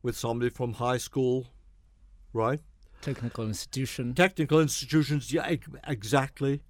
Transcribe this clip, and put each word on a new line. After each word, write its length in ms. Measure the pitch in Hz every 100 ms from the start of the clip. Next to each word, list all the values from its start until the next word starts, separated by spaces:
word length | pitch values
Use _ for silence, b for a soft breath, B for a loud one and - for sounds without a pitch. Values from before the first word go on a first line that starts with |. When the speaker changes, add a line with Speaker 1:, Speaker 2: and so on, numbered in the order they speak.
Speaker 1:
with 140 | - -
somebody 340 | 117 117 120
from 240 | - 123
high 240 | 107 123 127
school, 500 | - 139 127 131 123 - - - - _ - - -
right? 280 | 113 113 151 - - - -
Speaker 2:
Technical 420 | 147 131 117 -
institution. 720 | 110 101 - 135 131 - 123
Speaker 1:
Technical 460 | 127 185 - 147 156
institutions, 720 | 151 - 127 156 139 147 -
yeah, 140 | 151 -
ex-, 220 | 170 - - -
exactly. 760 | 123 107 139 135 - 139 143